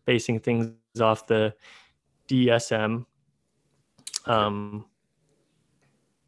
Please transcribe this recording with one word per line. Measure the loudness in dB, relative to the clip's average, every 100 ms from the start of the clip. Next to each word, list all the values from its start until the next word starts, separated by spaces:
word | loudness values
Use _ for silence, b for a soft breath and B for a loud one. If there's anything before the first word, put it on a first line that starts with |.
basing | 0 0 0 -4
things | -2 -2 -4 -10 _ 0
off | 2 2 0
the | 0 0 -4 b b b _ _ _ -2
D | 2 2
S | 2 0
M. | -2 -2 -4 -8 _ _ _ _ _ _ _ _ _ -12 -8
Um, | 0 2 2 -2 -8 -12 -16 _ _ _ _ _ _ _ _ _ _ _ _ _